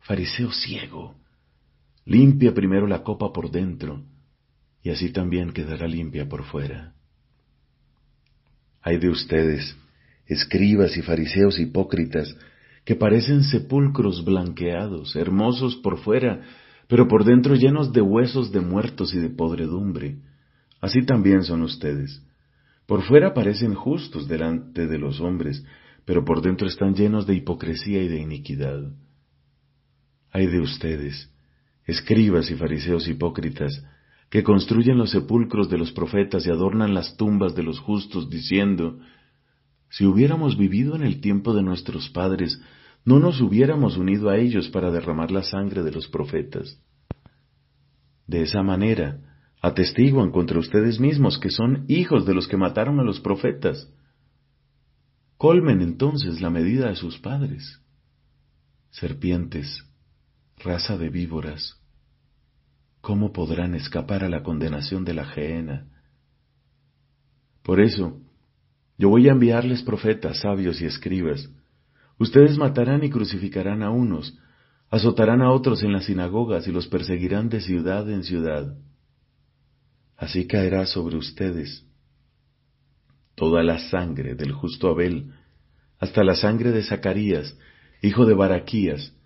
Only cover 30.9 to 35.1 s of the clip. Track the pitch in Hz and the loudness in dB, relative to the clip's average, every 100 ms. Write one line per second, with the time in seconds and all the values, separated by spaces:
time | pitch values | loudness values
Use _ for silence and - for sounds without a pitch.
30.9 | 78 71 - - _ _ _ _ _ - | -6 -6 -12 -18 _ _ _ _ _ -8
31.9 | 82 - 113 107 85 80 76 78 78 78 | -6 2 4 4 4 0 -4 -4 -4 -2
32.9 | 85 82 71 85 82 78 - 73 - - | -2 -2 -4 -4 -4 -8 -6 -6 -6 -14
33.9 | _ _ _ _ 113 101 98 - 113 127 | _ _ _ _ 0 4 2 4 2 4
34.9 | 127 107 | 4 2